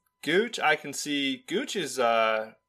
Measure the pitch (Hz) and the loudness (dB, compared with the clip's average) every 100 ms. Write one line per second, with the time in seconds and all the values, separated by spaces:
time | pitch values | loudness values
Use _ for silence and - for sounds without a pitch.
0 | _ _ 147 175 233 - 151 151 147 139 | _ _ 0 0 0 0 0 0 -2 -8
1 | 151 143 139 131 - 175 285 214 147 123 | -4 -2 -2 -4 -4 -4 -4 -4 -6 0
2 | 120 117 110 110 110 - | 2 4 4 2 -4 -12